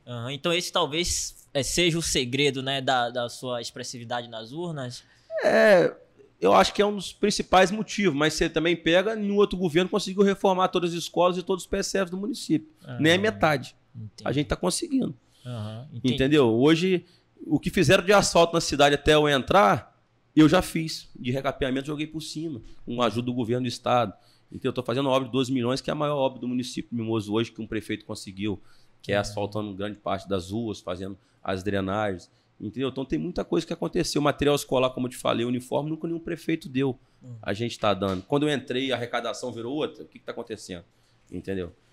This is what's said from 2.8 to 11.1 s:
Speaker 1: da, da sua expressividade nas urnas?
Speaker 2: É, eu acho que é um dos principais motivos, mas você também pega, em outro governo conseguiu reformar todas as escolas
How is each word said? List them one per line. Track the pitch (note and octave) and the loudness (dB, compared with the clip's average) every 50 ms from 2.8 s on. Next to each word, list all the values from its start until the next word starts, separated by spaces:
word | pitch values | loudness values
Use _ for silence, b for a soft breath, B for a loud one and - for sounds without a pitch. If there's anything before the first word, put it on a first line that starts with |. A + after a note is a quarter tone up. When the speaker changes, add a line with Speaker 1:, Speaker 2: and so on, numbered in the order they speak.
Speaker 1:
da, | C3 C3+ C3 B2+ A#2+ A#2+ | 0 0 2 2 2 0
da | A#2+ B2 A#2+ A#2 | -2 -4 -6 -6
sua | - - - B2+ B2 A#2+ | -8 -10 -8 -6 -6 -6
expressividade | A#2 - - C3 A#2+ - - A#2+ A#2 A2+ A#2+ B2 A#2+ A#2 | -6 -8 -12 -12 -12 -12 -12 -12 -10 -6 -6 -6 -6 -8
nas | A#2 A2 A2+ A2+ | -12 -14 -14 -12
urnas? | C3+ D#3+ F3+ F3 D#3+ C#3+ B2+ B2 B2 - - b b b b b D#5+ D#5+ A#4 | -10 -10 -8 -8 -8 -8 -8 -10 -10 -12 -16 b b b b b -6 -2 0
Speaker 2:
É, | G#3+ G3+ A3 A3 A3 G3+ F3 D#3 - - - - _ _ - - _ _ _ | 2 4 6 6 8 8 6 6 4 0 -6 -16 _ _ -20 -20 _ _ _
eu | E3+ F#3+ G3+ | 2 4 6
acho | F#3+ F#3+ - - | 6 6 4 2
que | - | 0
é | G3+ | 0
um | G#3 G#3 | 0 0
dos | G3+ F3 - - | -4 -6 -10 -6
principais | _ - G#3 - - - - - F#3 F#3+ F3+ | _ 0 0 0 0 0 2 4 6 6 4
motivos, | G#3 A3 G#3 - - - G3+ F3+ C3+ C#3+ | 2 -2 -6 -6 -4 -2 0 2 2 2
mas | D3+ D#3 D3+ | 2 2 2
você | - F3 D#3+ | 0 -2 0
também | - D#3+ D#3 E3+ F3 | 0 0 0 2 0
pega, | E3 - E3 E3 F#3 G3 G#3+ A3+ | 0 2 4 4 4 4 2 -2
em | A3 G#3 G3+ | -2 -2 0
outro | G3+ G3+ G3+ G3+ - | 2 4 2 2 2
governo | F3+ F#3+ E3+ C#3 F3 F#3 F3+ | 0 -2 0 2 2 2 2
conseguiu | - G3+ - F#3+ F#3+ G3 G3 | 0 -2 -2 -2 2 2 4
reformar | G3 G3 - - G3 F#3 F3+ F#3 F3+ | 4 4 4 2 2 4 4 2 2
todas | - F3+ F3 F3 | 2 2 0 0
as | E3+ E3+ | -2 -4
escolas | - - | -6 -4